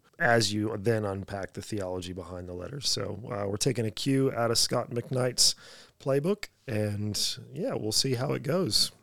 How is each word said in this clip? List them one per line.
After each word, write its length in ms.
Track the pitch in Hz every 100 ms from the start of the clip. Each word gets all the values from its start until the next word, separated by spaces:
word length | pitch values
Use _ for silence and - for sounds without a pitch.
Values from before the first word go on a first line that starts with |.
| _ -
as 360 | 123 117 101
you 200 | 104 107 110
then 240 | 98 113
unpack 500 | 104 98 98 101 92
the 80 | -
theology 520 | - 107 92 92 90
behind 340 | 90 85 90 90
the 60 |
letter. 260 | 87 90 -
So, 400 | - - 101 101 120
uh, 160 | 104 101
we're 80 | 104
taking 280 | 139 117 110
a 60 |
cue 400 | - 139 135 135
out 160 | 113 117
of 60 | 117
Scot 340 | - 127 110
McKnight's 640 | 120 - 127 127 117 - - - - - _
playbook, 440 | 143 139 160 208 - _ -
and, 540 | 107 104 101 104 101 - - 113
yeah, 200 | 135 247
we'll 180 | 156 107
see 220 | 110 135 120
how 160 | 135
it 120 | 131
goes. 480 | 123 175 151 101 - -